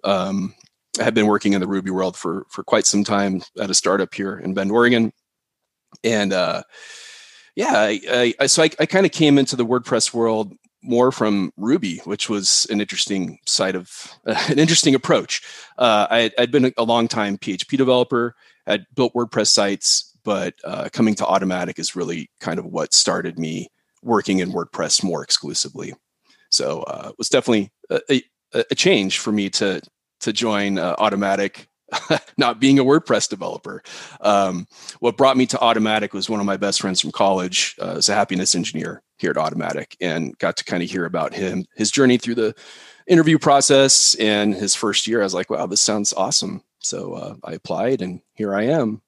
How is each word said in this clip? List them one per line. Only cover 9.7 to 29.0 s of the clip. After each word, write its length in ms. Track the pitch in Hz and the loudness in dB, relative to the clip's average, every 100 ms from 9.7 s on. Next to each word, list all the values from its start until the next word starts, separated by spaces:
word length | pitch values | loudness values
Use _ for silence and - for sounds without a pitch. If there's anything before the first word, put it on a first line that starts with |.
| 123 120 120 - | -2 0 -2 0
world 400 | 117 113 110 104 - _ _ | 0 0 0 -4 -10 _ _
more 300 | - 120 127 | -2 2 2
from 400 | 123 110 101 92 - | 2 0 0 -2 -6
Ruby, 400 | 104 147 101 82 | -2 0 0 -6
which 260 | 82 101 - | -8 -6 -4
was 360 | 104 95 - - | -2 0 0 0
an 100 | 107 | -2
interesting 580 | 101 92 - 101 90 - | -4 -4 -4 -2 -4 -8
side 300 | - - 95 | -4 -2 0
of, 400 | 92 90 - - - | -2 -8 -18 -20 -12
<laughs> 60 | - | -6
uh, 140 | 110 - | -4 0
an 100 | 139 | 2
interesting 360 | 160 165 156 | 4 4 4
approach. 480 | 135 - 147 - - - - - - | 2 2 0 0 -8 -10 -20 -18 0
Uh, 300 | 123 107 104 | 4 4 4
I, 200 | 113 113 - | 2 2 0
I'd 140 | 120 | 2
been 140 | 139 127 | 4 2
a, 60 | - | 0
a 60 | |
long 220 | 113 117 113 | 0 2 0
time 300 | - 104 98 | -2 -4 -4
P 160 | - | -6
H 160 | 92 - | -6 -4
P 80 | 139 | 0
developer, 580 | 131 123 123 123 120 - _ _ - | 2 2 2 -2 -4 -8 _ _ -4
I'd 200 | 104 92 | -4 -4
built 180 | - 123 | -2 0
WordPress 340 | 120 117 - 104 | 0 -2 0 2
sites, 680 | - 101 98 - - - _ | 2 2 -2 0 -2 -2 _
but, 300 | - 98 92 - | -4 -2 -4 -8
uh, 240 | - 78 - | -12 -10 -10
coming 220 | - 110 104 | 0 0 0
to 100 | - | 0
Automattic 520 | 95 95 92 87 - | 0 0 -2 -6 -6
is 160 | 87 92 | -8 -6
really 340 | 87 85 - _ | -6 -6 -10 _
kind 180 | - 85 | -8 -6
of 60 | 85 | -6
what 280 | 82 76 | -6 0
started 440 | - - 87 90 85 | 2 2 -2 -4 -6
me 300 | 80 82 - _ _ _ | -6 -6 -10 _ _ _
working 360 | - 110 - 95 | -2 -2 2 0
in 140 | 90 | 0
WordPress 500 | 90 85 - 87 - | -6 -8 -6 -2 -2
more 200 | 95 78 | -2 -6
exclusively. 680 | 71 - 73 78 71 - - - _ _ _ _ _ | -4 -4 -4 -6 -8 -10 -14 -16 _ _ _ _ _
So, 320 | - 67 76 | -2 -2 -4
uh, 240 | - - - | -8 -12 -12
it 80 | - | -10
was 100 | 117 | 0
definitely 440 | 135 127 110 98 _ _ | 0 4 0 0 _ _
a, 100 | 80 - 135 - _ _ | -4 0 -2 -2 _ _
a, 100 | - 113 | -4 -2
a 40 | |
change 440 | 135 175 156 | 0 2 4